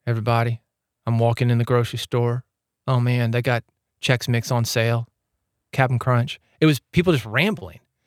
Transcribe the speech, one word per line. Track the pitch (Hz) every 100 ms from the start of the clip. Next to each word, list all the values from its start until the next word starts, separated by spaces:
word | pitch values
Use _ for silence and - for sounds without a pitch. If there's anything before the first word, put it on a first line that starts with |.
| -
everybody, | 113 110 117 117 113 - _ _ _ -
I'm | 117
walking | 117 113 120
in | 117
the |
grocery | 117 123 117 117
store. | - 123 120 120 - _ _ _ -
Oh | 127
man, | 120 123 117
they | 120
got | 120 117 - _ _ _
Chex | - 123 -
Mix | 117 -
on | 123 113
sale, | 120 113 117 117 _ _ _ _ _ _
Cap'n | - 131 123
Crunch. | - 123 131 - _ _
It | 156
was | 139 -
people | - 180
just | 147 110
rambling. | 117 190 185 90 - _ _